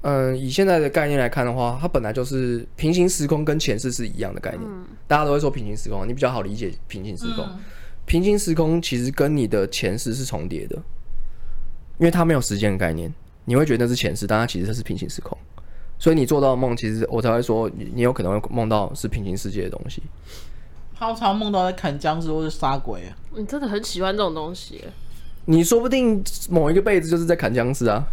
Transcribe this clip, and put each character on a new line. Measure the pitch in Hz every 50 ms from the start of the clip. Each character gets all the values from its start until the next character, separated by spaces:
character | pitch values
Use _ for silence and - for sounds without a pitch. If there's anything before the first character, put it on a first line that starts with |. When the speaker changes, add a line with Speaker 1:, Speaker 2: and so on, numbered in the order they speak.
Speaker 1:
嗯， | - 143 143 135 131 131 131 131
以 | 131 127
现 | 135 - 196
在 | 190 180 165
的 | 151 139
概 | - 170 151
念 | 147 147 139
来 | 123 120
看 | - 147 123
的 | 120
话， | 120 127 123 120 120 131
它 | 156 185
本 | - 139
来 | 113 104
就 | 113 131 127
是 | 135 139 131 127 123 120 117 117 - -
平 | - 156 156
行 | 175 180 175 185
时 | 180 - 147
空 | 143 156 151 151
跟 | 147 151 156
前 | - - 107 113
世 | 131 127
是 | 120 - 120
一 | 110 - -
样 | 107 95 98
的 | -
概 | - 110
念。 | - - 226
Speaker 2:
嗯。 | 214 202 185 180 - - - -
Speaker 1:
大 | - 147
家 | 147 151
都 | 147
会 | 143 147
说 | 147 139
平 | - 131 110
行 | 104 104
时 | 104 - 104
空， | 101 95 92
你 | 110
比 | 123 135
较 | 135 123
好 | 127 117
理 | 95 98 104
解 | 110 117 90 76 - -
平 | - - 98
行 | 92 110 92
时 | 85 - - 117
空。 | - -
Speaker 3:
嗯。 | - - 196 - - - - - - - - -
Speaker 1:
平 | - - 170
行 | 185 202 208 202
时 | - 170 160
空 | 160 160 156 165 170
其 | 160 - 131 120
实 | 120 131
跟 | 135 - 143 147 151
你 | 143 123
的 | 104 107 104 98 98
前 | - - - 98 98 113
世 | - 120
是 | 113 131 135
重 | 127 113 85 82
叠 | 95 - - -
的， | - - - 175 - - - - - - - - - - - - - - - - - - - - - -
因 | - 165
为 | 170
它 | 175 175 170
没 | 165 160
有 | 135
时 | 117 - 104 98
间 | 107 104
的 | 98 92
概 | 95 82
念， | 80 82 85 82 - - - - - - -
你 | - 120
会 | 135 156
觉 | 151 123
得 | 113 120
那 | 120
是 | 123
前 | 120 - 78 87
世， | - 101
但 | 98 107 107
它 | 117
其 | 123 - 87 92
实 | 104 120
是 | 127
平 | - - -
行 | 92 - -
时 | - -
空。 | - - - - - - - - - - - - - - - -
所 | - 165
以 | 165
你 | 156 131
做 | 117 151 143
到 | 139 135
的 | 127
梦， | 127 131 123 117
其 | 113 117 110 110
实 | 110 117 -
我 | 117 117
才 | 110 117
会 | 113 120
说 | 120 120 110 113 113 104 -
你， | - 110 120 117
你 | 120
有 | 120 123
可 | 127 -
能 | - 87 98 107
会 | - -
梦 | 117 120 113 110
到 | 110 104 98 - -
是 | - - 107
平 | - 117 98
行 | - 92
世 | 98 - 104
界 | 101 101 90
的 | 92
东 | - - - 127
西。 | - - - - - - - - - - - - - - - - - - - - -
Speaker 3:
他 | - 233 226
常 | 226 233 240 202 196
梦 | 214 220 208
到 | 202 185 185
在 | 185
砍 | 185 - - 165 143
僵 | 143 165 160 156 165
尸 | 165 156
或 | 156 156
是 | 160 156
杀 | 151 - - 135 135 139
鬼 | - 127 104 87 90
啊。 | 87 - - - - -
Speaker 2:
你 | 226 208
真 | 190 269 294
的 | 285 226
很 | 208 208 233
喜 | - - 175
欢 | 185 190 202
这 | 214
种 | 208 175 156
东 | 160 151 160 180
西 | 185 - - -
耶。 | - - 165 - - - - - - - - - - -
Speaker 1:
你 | - 160 165
说 | 170 - 240 233
不 | 233 254
定 | 262 262 254 233 214 196 190 - - - - -
某 | 175 165 156 151
一 | 165
个 | 190
辈 | 208 220 202 180
子 | 160 160
就 | 170
是 | 170 170
在 | 165 170
砍 | 165 147 104
僵 | 113 120 113 123 139
尸 | - 120
啊。 | 113 104 113 143 -